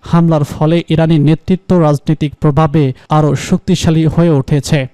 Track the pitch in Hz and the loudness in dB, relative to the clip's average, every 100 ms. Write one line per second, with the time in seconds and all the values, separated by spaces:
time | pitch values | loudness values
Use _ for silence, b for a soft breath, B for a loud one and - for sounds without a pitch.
0 | - 170 170 156 143 - 156 170 - 160 | 0 0 2 0 -2 -2 0 0 0 0
1 | 160 160 143 160 - 185 - 180 156 147 | 2 2 2 0 -2 -4 0 0 2 0
2 | - - 151 - 156 143 160 160 139 127 | -2 -4 -4 -2 -2 0 0 0 -2 -4
3 | B 151 151 139 - 185 - 180 175 160 | B 0 0 -2 -2 -4 -2 -2 0 0
4 | 160 - 170 143 - 147 - 156 127 | 0 2 2 0 0 -4 0 -4 -4